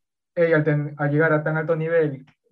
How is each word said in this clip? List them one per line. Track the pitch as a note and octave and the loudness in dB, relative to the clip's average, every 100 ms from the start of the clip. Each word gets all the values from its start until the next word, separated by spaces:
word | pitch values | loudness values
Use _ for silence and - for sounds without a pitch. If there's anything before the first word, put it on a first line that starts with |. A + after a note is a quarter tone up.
| _ _ _ | _ _ _
ella | - E3 D#3+ | 0 2 2
al | |
ten-, | D#3 D3 D3 D3 | 2 0 -2 -4
al | C#3+ | -2
llegar | D3 D#3+ | 2 2
a | D3+ | 2
tan | D#3+ D#3 | 0 -2
alto | D#3+ D#3+ | -2 -2
nivel, | D#3+ E3 D3+ C3 - _ _ | 0 0 0 -2 -14 _ _